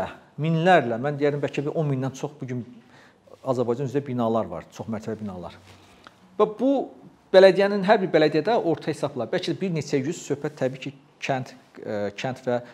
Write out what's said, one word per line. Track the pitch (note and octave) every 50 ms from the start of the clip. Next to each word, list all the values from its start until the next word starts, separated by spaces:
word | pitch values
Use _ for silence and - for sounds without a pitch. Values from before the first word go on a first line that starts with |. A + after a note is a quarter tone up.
| F#2 F#2 - - - _ _ -
minlərlə, | D3 E3 E3 D#3+ D#3+ F#3 F#3 E3 B2+ A#2 A2+ A2+
mən | B2+ D3 D3 C3+
deyərdim, | D3 D3 C#3+ C#3+
bəlkə | C#3+ C3+ - - C#3
bir | D3 -
on | E3+ D#3 C#3+
mindən | C#3 C3 C3 B2+ -
çox | - - C#3+ - -
bu | C#3 B2 B2+
gün | B2 A2+ - - - - - - - - - _ _ _ - - -
Azərbaycan | - C3 C3 B2 A#2+ A2+ A#2+ B2 C#3+ B2
üzrə | A2+ C#3+ -
binalar | - B2 B2 A#2 A2+ A2+ A2+ G#2
var, | F2 F2 D#2+ - -
çox | - - G#2 G#2 A2
mərtəbə | G#2 - - A2 G#2
binalar. | G#2+ G2+ F#2 F2+ E2+ E2 - - - - - - - - - - - - - _ - - - -
Və | G#3+ G#3 - -
bu | A#3 C4+ C#4 B3+ - - - - - - - _ _ _ -
bələdiyyənin, | F#3 F#3+ F#3+ F3+ F3+ G3 G3+ G#3 G#3
hər | F#3 F#3+ A3+ G#3+ F#3+
bir | D#3+ E3+
bələdiyyədə | D#3 D#3 D3+ D#3 D#3 D3+ G#3+ A#3+
orta | G#3 D3 E3 D#3 - - E3
hesabla | D3 - - C3+ - B2 A2+
bəlkə | A2 - F3+ F3+ - D#3
də | - F#3
bir | G3 E3+
neçə | D#3 C3+ - - C#3+
yüz | B2+ D3 F3 - - -
söhbət | D3 - - D3+ D3 -
təbii | C3+ B2+ C3+ C#3 -
ki, | C#3+ C3+ - - _ _ _ -
kənd, | - C3+ C3 B2 - - - - _ _ -
ə, | - - A2 G#2 G#2 G2+ -
kənd | - - C3 B2+ - -
və | B2+ B2 A#2+ A#2+ -